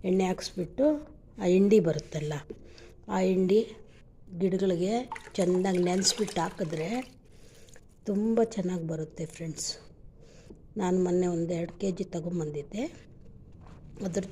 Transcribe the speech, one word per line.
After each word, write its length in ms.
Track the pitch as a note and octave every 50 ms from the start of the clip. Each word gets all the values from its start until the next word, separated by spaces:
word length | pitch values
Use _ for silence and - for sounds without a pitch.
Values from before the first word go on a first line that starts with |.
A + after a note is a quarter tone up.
| - F#3
ಎಣ್ಣೆ 160 | F#3 F#3+ F#3 F3+
ಹಾಕಿಸ್ಬಿಟ್ಟು 520 | F#3 F#3 - - - F#3 F3 - - - C4+ D4+ D#4 D4 D4+ - - - - - - -
ಆ 120 | G3+ F3+ F3+
ಹಿಂಡಿ 260 | F#3+ G3 G3+ G#3+ G#3+ E3+ E3
ಬರುತ್ತಲ್ಲ, 420 | D#3 D#3 - - - D#3 D3 D3+ D3+ C#3+ - - - - - - - - - - - - - - F#3+
ಆ 100 | F#3+ F#3 F#3
ಹಿಂಡಿ 320 | F#3 F#3 F#3 F3+ G3 A3 A3+ - - - - - - - - - - - - - F#3 E3+
ಗಿಡಗಳಿಗೆ 520 | F#3 F#3+ F#3 F#3 F#3+ F#3+ F3+ E3 F3 F#3+ A3 A#3+ B3+ - - - - - - -
ಚೆನ್ನಾಗಿ 420 | F#3+ F3 F3+ F#3 F#3 G3 F#3 F3+ F3+ F3+
ನೆನೆಸ್ಬಿಟ್ಟು 480 | F3+ F#3+ F#3 - - - G#3+ - - F3+ E3 F#3
ಹಾಕಿದ್ರೆ 420 | - - G3 D#3+ E3 D#3 D#3 F3 A3+ B3+ B3+ - - - - - - - - - - - - - - - - - - - - -
ತುಂಬ 340 | G3+ G3+ G#3+ A3+ A3+ A3+ A3+ A3+
ಚೆನ್ನಾಗಿ 320 | - G#3 F3 F3+ F3+ F3 E3 D#3+
ಬರುತ್ತೆ 340 | D#3+ D#3 D#3 D#3 - - E3 D3+
ಫ್ರೆಂಡ್ಸ್. 340 | - - E3+ D#3+ D3+ - - - - - - - - - - - - - - - - - - - - - - - - -
ನಾನು 160 | G3 F3+ F3+ F#3 F3+
ಮೊನ್ನೆ 220 | F3 F3 F3+ F#3 F3 F3
ಒಂದು 180 | E3 E3+ E3 F3+ E3+
ಎರಡು 160 | E3+ E3+ - -
ಕೆ 60 | - G3 F3+ -
ಜಿ 60 | F#3+ - -
ತಗೊಂಬಂದಿದ್ದೆ. 680 | E3+ D#3+ F3 F3 F3 D#3+ D3+ D3 D3 C#3 - - G#3 C4 F4 - - - - - - - - - - - - - - - - - - - - - - G3+
ಅದ್ರ 160 | F#3 E3+ G3 F#3 -